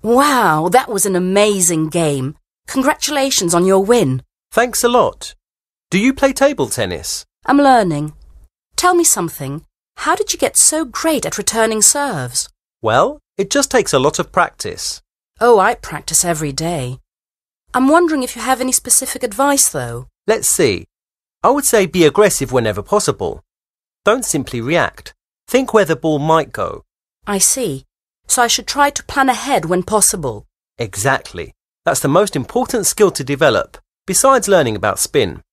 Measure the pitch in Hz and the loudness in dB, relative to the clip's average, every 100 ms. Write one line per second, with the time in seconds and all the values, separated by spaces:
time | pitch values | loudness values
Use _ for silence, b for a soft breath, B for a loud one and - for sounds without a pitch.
0 | 214 240 285 262 196 156 170 247 247 202 | 2 4 4 2 2 2 4 2 2 -4
1 | 202 185 180 196 214 196 175 160 156 170 | 0 0 0 2 2 2 0 0 -2 0
2 | 156 139 131 - _ _ - 269 262 - | 0 -2 -6 -10 _ _ -6 -2 0 -2
3 | - 294 269 - 175 170 190 190 196 240 | -4 -2 0 0 0 2 4 2 4 2
4 | 143 131 _ _ _ - 247 - 240 247 | 2 -2 _ _ _ -2 -2 0 2 2
5 | 131 - - - _ _ _ _ _ 185 | 0 -2 -18 -18 _ _ _ _ _ 0
6 | 247 269 269 262 277 285 127 - 95 85 | 0 2 -2 2 0 0 -4 -2 -4 -6
7 | - - - _ - 277 285 247 190 147 | -8 -12 -12 _ 0 4 4 4 2 -2
8 | 151 - - - - _ _ - 359 359 | -6 -10 -20 -20 -20 _ _ -2 2 2
9 | 330 214 170 - 139 147 _ _ _ - | 2 0 -4 -6 -10 -10 _ _ _ -8
10 | 302 370 - - - - - 311 269 - | -4 -2 -2 -2 -2 2 2 0 -4 -4
11 | 320 285 - - 196 226 226 220 208 285 | -2 -2 -4 -6 -4 0 0 2 0 0
12 | 285 170 123 - - _ _ _ 110 120 | -4 -4 -6 -6 -8 _ _ _ 0 2
13 | 214 302 _ - 196 285 269 254 - 139 | 2 -2 _ -8 -2 -2 0 0 0 0
14 | 139 - - - 175 _ 101 - - - | 0 -2 -4 -2 -2 _ -12 -10 -10 -12
15 | _ _ _ _ 240 220 196 - - 147 | _ _ _ _ 4 4 4 -2 -10 -12
16 | - 165 175 160 151 139 160 170 123 127 | -4 -2 -2 -2 -4 -4 -4 -4 -6 -10
17 | _ _ _ _ _ _ _ 254 262 320 | _ _ _ _ _ _ _ 0 4 4
18 | 349 302 247 233 233 254 262 254 254 - | 2 -2 -4 -6 -4 -2 -2 -4 0 -2
19 | 254 254 247 202 277 277 - 147 120 117 | -2 -6 -6 0 0 2 0 -2 -8 -10
20 | 127 _ - 135 - - 139 87 87 _ | -14 _ -2 -2 0 2 2 0 -8 _
21 | _ _ _ _ 196 285 269 226 185 180 | _ _ _ _ 2 2 2 2 2 4
22 | 156 160 208 - 135 127 113 104 - 208 | 4 6 4 2 -2 0 0 -4 -2 0
23 | - - 87 - _ _ _ _ _ _ | 0 -4 -6 -8 _ _ _ _ _ _
24 | - 254 - 156 127 123 117 165 120 - | 0 0 -2 -4 -4 -8 -2 0 -2 -6
25 | - _ _ _ - 254 262 220 165 160 | -20 _ _ _ -2 -2 2 2 2 0
26 | 160 151 151 160 127 - 87 - _ _ | 0 0 2 0 0 -6 -8 -8 _ _
27 | _ _ - 202 - - 220 135 _ _ | _ _ -6 -2 0 0 -4 -6 _ _
28 | _ _ - - 233 240 220 277 285 285 | _ _ -4 0 0 0 -4 0 0 0
29 | - 285 269 233 247 240 160 185 180 208 | -6 0 0 0 -2 -2 0 -2 0 2
30 | - 196 139 104 _ _ _ - 113 98 | 2 0 -8 -10 _ _ _ -10 -8 -2
31 | 127 135 - 87 76 _ _ _ - - | 0 0 -4 -14 -14 _ _ _ -4 -2
32 | 143 156 208 147 120 240 247 233 180 - | 2 2 2 -4 -4 -4 -2 -2 -2 2
33 | 196 - 135 139 151 104 - - _ _ | 2 2 -6 0 2 2 -4 -14 _ _
34 | - 185 269 262 196 185 127 104 104 92 | -4 2 4 2 4 2 2 0 -2 -2
35 | - 147 95 - _ | -2 0 0 -4 _